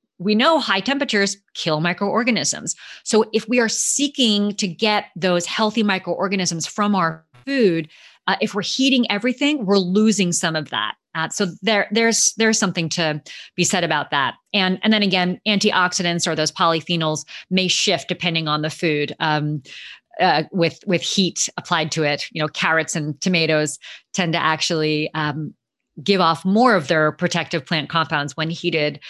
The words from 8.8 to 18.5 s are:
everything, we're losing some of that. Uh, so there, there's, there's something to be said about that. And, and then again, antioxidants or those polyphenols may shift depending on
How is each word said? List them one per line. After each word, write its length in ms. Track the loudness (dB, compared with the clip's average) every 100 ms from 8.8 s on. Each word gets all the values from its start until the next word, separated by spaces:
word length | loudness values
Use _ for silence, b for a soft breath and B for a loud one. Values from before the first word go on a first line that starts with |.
| 2 2 2
everything, 560 | 0 -2 0 0 0 2
we're 100 | 2
losing 540 | 4 4 4 4 0
some 240 | 0 0
of 160 | -2 -4
that. 240 | -4 -4 -8 _ -6
Uh, 140 | -6
so 180 | -2 -4 -2
there, 260 | 0 0 2
there's, 420 | 2 2 2 0 2
there's 240 | 2 2
something 280 | 0 -2 -4
to 300 | 0 -2 -2 -8 B B -2
be 80 |
said 180 | 0 2
about 300 | 2 0 0
that. 240 | 0 0 -4 _
And, 260 | 0 0 0
and 80 | 2
then 100 | 2
again, 380 | 2 0 0 -2 -2
antioxidants 800 | 0 2 2 0 0 -2 -2 -2
or 80 | -2
those 160 | -2
polyphenols 720 | 0 2 2 0 -2 0 -2 -6 B B
may 160 | 0 0
shift 400 | 0 0 0 -2
depending 400 | -4 -2 -2
on 160 | -2